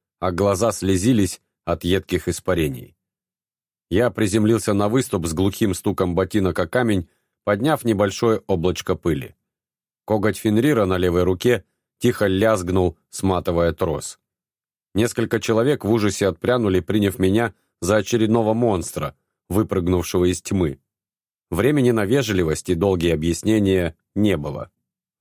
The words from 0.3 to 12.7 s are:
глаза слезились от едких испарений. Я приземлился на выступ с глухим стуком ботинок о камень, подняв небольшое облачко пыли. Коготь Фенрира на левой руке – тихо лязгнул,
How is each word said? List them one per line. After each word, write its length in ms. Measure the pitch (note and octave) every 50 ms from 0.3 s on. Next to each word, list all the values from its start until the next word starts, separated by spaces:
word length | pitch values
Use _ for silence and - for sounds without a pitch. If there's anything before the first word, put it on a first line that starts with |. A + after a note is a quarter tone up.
| F2+
глаза 400 | E2+ G2+ G2+ G2+ F2 A2+ A2+ G#2
слезились 680 | - - F#2+ F#2+ F2+ F#2 A#2+ C3 G#2+ G2 F2 - - _ _ _ _ _
от 180 | - E2+ D#2+ -
едких 420 | F2 F#2 F#2+ - - F#2 E2 -
испарений. 680 | - E2+ - - - F#2 E2+ D#2+ D2 C2 B1+ - - _ _ _ _ _ _ _ _ _ _ _ _ _ _ _ _ _ _ _ _
Я 200 | - G2 B2 A#2+
приземлился 640 | G2 - A2 G2 G2 A2+ G#2+ G#2+ A#2 G#2+ - - G#2
на 160 | G2+ G2+ G#2
выступ 380 | A2 C3+ B2+ - - F#2+ D#2+
с 80 | E2 D#2+
глухим 400 | D#2+ F#2+ G2+ F#2+ - A#2 G2+ F2+
стуком 400 | - - G#2+ F#2+ - F#2+ F2+ F2
ботинок 440 | F2 F#2+ F#2 - G#2 F#2+ F#2 E2+ -
о 80 | F2+
камень, 400 | E2 - B2 B2 A2+ G#2 F#2 E2 - _ _ _ _ _ _ _
подняв 400 | - G#2 G2+ A#2 D#3 D#3 - -
небольшое 580 | A#2 G#2+ F#2+ G#2 G2+ F#2+ - - A#2 A2 G#2 -
облачко 480 | - G2 E2+ D#2+ F2+ E2+ - - - F2+
пыли. 400 | D#2+ - E2+ D#2 C#2 C2 - - _ _ _ _ _ _ _ _ _ _ _ _ _ _
Коготь 320 | - G#2+ G#2+ F#2+ G#2+ F#2+ -
Фенрира 480 | - A2+ G#2+ A2 A#2+ D3+ D3 A2+ G2+
на 100 | F#2 F#2
левой 280 | F2+ F2+ F2+ E2+ F2 F2+
руке – 420 | F2+ F#2+ F2 - B2 B2 G#2 - _ _ _ _ _ _ _
тихо 260 | - - - - G#2+
лязгнул, 680 | G2+ F#2+ F#2+ G#2+ A2 A2 G2 F2+ F2